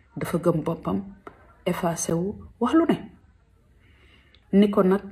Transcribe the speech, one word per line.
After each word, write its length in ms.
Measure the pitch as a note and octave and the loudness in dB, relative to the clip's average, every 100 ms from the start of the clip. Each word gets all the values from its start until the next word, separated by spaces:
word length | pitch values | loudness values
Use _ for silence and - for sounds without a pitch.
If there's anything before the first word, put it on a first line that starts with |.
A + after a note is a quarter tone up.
| _ - | _ -10
Dafa 220 | - E3+ | -4 0
gëm 240 | E3+ E3 | 2 0
boppam, 420 | E3 E3 - F#3+ - - - - - _ - | -2 -4 -4 -4 -6 -14 -20 -20 -20 _ -6
effacé 460 | F3 E3+ D#3+ - | -2 -2 -2 -4
wu, 200 | E3+ F#3+ - - - | -4 -4 -8 -12 -4
wax 140 | B3 | 2
lu 100 | D#4+ D#4 | 2 2
ne." 80 | G3 - - _ _ _ _ _ _ _ _ _ _ _ _ - | 0 -4 -20 _ _ _ _ _ _ _ _ _ _ _ _ 0
Ni 180 | G3 G#3 | 4 4
ko 120 | G3+ | 4
nag, 200 | F#3 G3 - | 4 2 -2